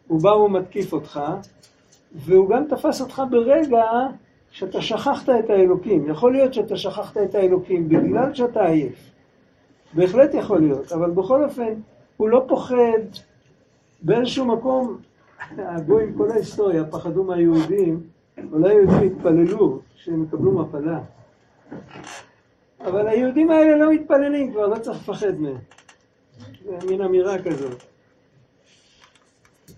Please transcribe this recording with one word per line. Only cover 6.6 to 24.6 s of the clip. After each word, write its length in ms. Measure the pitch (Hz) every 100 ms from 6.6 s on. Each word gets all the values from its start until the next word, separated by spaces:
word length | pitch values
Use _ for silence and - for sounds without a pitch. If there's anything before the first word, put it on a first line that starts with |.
| 196 190
שכחת 400 | 190 208 196 214
את 180 | 196
האלוקים 540 | 208 185 180 - 175 160
בגלל 460 | 160 - 214 269
שאתה 320 | 254 240 233 175
עייף. 440 | 156 127 - - _ _ _ _ _ _ _ _
בהחלט 420 | 165 180 226 277
יכול 260 | - 202 180
להיות, 320 | 151 135 -
אבל 180 | 165 175
בכל 340 | 175 185 277
אופן, 300 | 285 254 226 220 - _ _ -
הוא 120 | 220
לא 160 | 247 262
פוחד 520 | 285 - 247 233 220 196 - _ _ _ _ _ _ _ _
באיזשהו 420 | 165 233 254 262
מקום. 540 | 247 226 262 262 240 - - _ _ - - 311
הגויים, 560 | - 170 160 - - -
כל 140 | -
ההיסטוריה, 540 | 226 - - 202 160
פחדו 400 | 156 160 170 175
מהיהודים, 800 | 190 175 170 160 156 202 175 165 - _ _ - -
אולי 180 | 156 185
היהודים 420 | - 190 - -
התפללו 680 | - 175 165 170 214 160 131 -
שהם 300 | _ 170 160
יקבלו 280 | 156 160 185
מפלה. 480 | 180 151 147 160 160 - _ _ _ _ _ _ - - - - - - _ _ _ _ _
אבל 280 | 196 196 214
היהודים 420 | 220 254 311 330
האלה 260 | 311 311 302
לא 160 | 311
מתפללים, 600 | 311 302 277 285 285 262
כבר 140 | 208